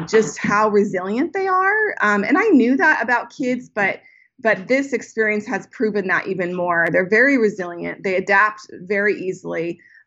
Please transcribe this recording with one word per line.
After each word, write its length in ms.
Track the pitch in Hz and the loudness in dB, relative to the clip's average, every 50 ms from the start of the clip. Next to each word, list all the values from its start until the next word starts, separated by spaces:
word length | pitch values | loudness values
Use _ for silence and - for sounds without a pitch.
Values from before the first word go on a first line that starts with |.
| 160 - | -6 2
just 300 | 202 220 214 147 - - | 2 2 2 2 -2 -6
how 320 | - - 208 208 214 214 | -4 0 2 2 2 2
resilient 640 | 202 208 202 208 175 180 180 190 208 240 311 - - | 2 2 2 2 -2 -4 -4 -4 -2 -2 -4 -4 -4
they 140 | 392 381 381 | -4 -2 0
are. 480 | 370 370 381 392 415 440 440 403 - - | 0 0 2 2 2 0 0 -2 -2 -2
Um, 240 | - 208 208 202 - | 0 0 0 0 0
and 140 | - 269 370 | 0 0 2
I 80 | 427 | 2
knew 320 | 453 349 254 226 240 269 269 | 4 4 4 4 4 2 4
that 260 | 359 311 302 - 233 | 4 2 2 2 0
about 280 | 226 247 233 - - - | 0 0 -2 -2 -6 -8
kids, 340 | - 262 247 254 247 - - | -6 -4 -4 -4 -4 -6 -8
but, 300 | _ 214 196 185 131 - - - _ _ _ _ _ _ | _ -2 -2 -2 -2 -6 -12 -20 _ _ _ _ _ _
but 300 | - 220 208 185 185 165 | 0 0 0 0 0 0
this 240 | 254 269 277 277 247 | 0 0 0 -2 -4
experience 520 | 226 - - - 220 220 214 208 208 208 | -6 -6 -8 -4 -2 -2 0 0 -2 -4
has 220 | 254 226 190 - - | -4 -6 -8 -8 -10
proven 400 | - - 247 214 185 208 185 185 | -6 -4 -2 -2 -2 -2 -2 0
that 180 | 175 160 - | -2 -2 -2
even 300 | - 180 170 180 175 180 | -4 -4 -4 -4 -4 -2
more. 320 | 180 175 175 170 170 165 170 | -4 -2 0 2 2 2 2
They're 200 | 165 180 185 180 | 2 2 2 4
very 280 | 214 220 254 277 277 254 | 4 4 4 4 4 4
resilient. 640 | 220 208 170 185 180 175 170 170 170 175 170 - 160 | 2 0 0 -2 -8 -10 -8 -10 -10 -10 -10 -6 -6
They 120 | 196 185 | -2 -2
adapt 500 | 180 190 196 202 196 208 208 202 - - - - - | -2 0 2 4 4 4 2 0 -6 -14 -20 -20 -18
very 380 | 180 180 208 196 202 208 185 - | -8 -4 -2 0 0 0 0 -2
easily. 580 | 185 185 180 165 - 170 175 170 165 170 170 - _ _ _ - _ | -4 -8 -8 -8 -10 -8 -6 -6 -6 -6 -8 -10 _ _ _ -20 _